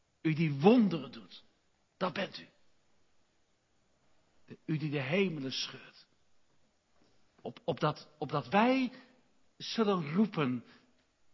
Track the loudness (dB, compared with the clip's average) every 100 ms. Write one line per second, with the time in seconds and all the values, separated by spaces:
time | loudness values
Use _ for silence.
0 | _ _ -4 0 0 4 6 8 6 2
1 | -8 -16 -20 -20 -20 _ _ _ _ -6
2 | -6 -4 -8 -10 -18 _ _ _ _ _
3 | _ _ _ _ _ _ _ _ _ _
4 | _ _ _ _ -20 -14 -6 -4 -2 -4
5 | -2 0 0 -2 -8 -8 -8 -12 -20 -20
6 | -20 _ _ _ _ _ _ _ _ _
7 | _ _ _ _ -14 -10 -6 -2 -2 -4
8 | -10 -12 -6 -6 0 2 4 2 0 -6
9 | -20 _ _ _ _ -16 -6 0 2 0
10 | 0 0 0 0 -2 -2 -8 -20 _ _
11 | _ _ _